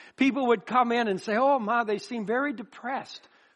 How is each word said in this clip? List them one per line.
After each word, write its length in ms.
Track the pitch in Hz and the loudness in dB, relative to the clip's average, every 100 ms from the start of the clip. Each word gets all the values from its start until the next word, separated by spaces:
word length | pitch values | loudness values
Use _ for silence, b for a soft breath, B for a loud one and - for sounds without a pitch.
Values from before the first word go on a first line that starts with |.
| B - | B 0
people 320 | 269 240 247 | 2 2 2
would 180 | 226 - | 2 2
come 280 | 240 240 | 2 2
in 160 | 233 226 | 2 0
and 120 | 190 | -2
say, 140 | - 214 | -2 2
"Oh 240 | 269 277 | 2 2
my, 240 | 208 233 | 0 -2
they 140 | 220 208 | 0 -4
seem 280 | - 240 196 | -4 -8 -2
very 280 | 240 285 | -2 -2
depressed. 680 | 285 233 - 240 269 165 - _ b b | -6 -12 -12 -8 -8 -8 -18 _ b b